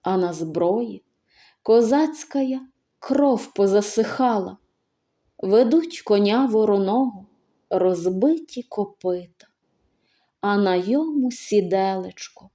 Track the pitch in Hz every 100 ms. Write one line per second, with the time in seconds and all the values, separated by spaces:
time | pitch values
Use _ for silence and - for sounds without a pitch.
0 | 180 185 175 165 165 160 175 214 233 190
1 | _ _ _ _ _ _ - 226 226 277
2 | 311 311 - 277 262 262 262 _ _ _
3 | - 269 285 240 - - 196 202 202 -
4 | 220 - 254 214 185 - _ _ _ _
5 | _ _ _ - 190 214 240 320 330 -
6 | - 202 202 226 269 220 214 202 190 233
7 | 262 196 190 _ _ _ _ 185 185 175
8 | 175 185 269 330 - 254 240 - 196 -
9 | 180 180 180 _ _ _ _ _ _ _
10 | _ _ _ _ 202 202 196 180 185 277
11 | 320 294 254 247 - 208 180 190 190 190
12 | 185 - - - 190